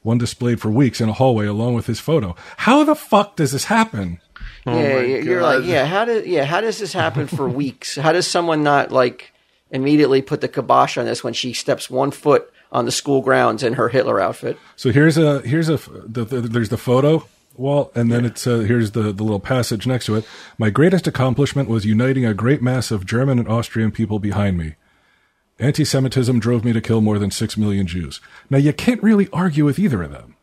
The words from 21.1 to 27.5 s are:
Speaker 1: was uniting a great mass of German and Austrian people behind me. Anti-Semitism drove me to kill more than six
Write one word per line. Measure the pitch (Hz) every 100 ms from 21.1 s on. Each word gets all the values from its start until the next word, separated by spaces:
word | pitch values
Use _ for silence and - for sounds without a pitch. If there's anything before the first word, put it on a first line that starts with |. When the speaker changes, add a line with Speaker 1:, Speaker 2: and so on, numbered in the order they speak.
| - 127 127 143 143 113
Speaker 1:
was | 113 98
uniting | 107 127 135 120
a | 98
great | 117 143
mass | 123 127 -
of | 107 92
German | 113 135 123
and | 107
Austrian | 113 113 113 110
people | 107 107 107
behind | 101 98 101 87
me. | 78 76 _ _ _ _ _ _ _ _
Anti-Semitism | 127 147 143 139 131 131 123 123
drove | 110 120 117
me |
to | 113
kill | - 113
more | 107 104
than | 101
six | - 110